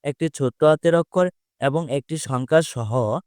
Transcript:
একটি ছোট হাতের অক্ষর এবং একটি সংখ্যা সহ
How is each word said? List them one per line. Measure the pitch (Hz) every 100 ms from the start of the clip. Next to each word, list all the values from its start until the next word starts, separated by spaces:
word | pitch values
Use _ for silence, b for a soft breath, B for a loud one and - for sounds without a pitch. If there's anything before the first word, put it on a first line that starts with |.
একটি | 139 143 160 -
ছোট | 135 -
হাতের | 151 156 170
অক্ষর | 170 165 185 180 _ _ _
এবং | 139 147 160
একটি | 139 - 160
সংখ্যা | - 131 127 156
সহ | 160 - 110 123 110 135